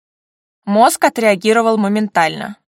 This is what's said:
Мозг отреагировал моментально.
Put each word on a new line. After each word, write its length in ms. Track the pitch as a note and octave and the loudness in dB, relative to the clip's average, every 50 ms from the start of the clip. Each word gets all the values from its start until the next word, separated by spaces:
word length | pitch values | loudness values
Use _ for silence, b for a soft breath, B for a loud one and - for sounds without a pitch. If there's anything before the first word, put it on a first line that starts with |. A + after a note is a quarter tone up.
| _ _ _ _ _ _ _ _ _ _ _ _ - | _ _ _ _ _ _ _ _ _ _ _ _ -6
Мозг 400 | G3+ G3+ G#3+ A#3 D4+ - - - | -2 2 2 4 2 2 2 -2
отреагировал 760 | D4 - B3 A3+ G#3+ G3+ F3 - G#3+ A3 A#3 A3+ A3+ A3 A3 | -2 0 0 0 0 0 0 0 0 2 2 2 0 0 0
моментально. 800 | G#3 G3 G#3 G#3+ G#3+ G3+ - F3+ E3 D#3+ D#3+ D3+ - - G#3 _ _ _ | 0 -2 -2 -2 -4 -2 -2 -2 -2 -2 -2 -6 -12 -12 -14 _ _ _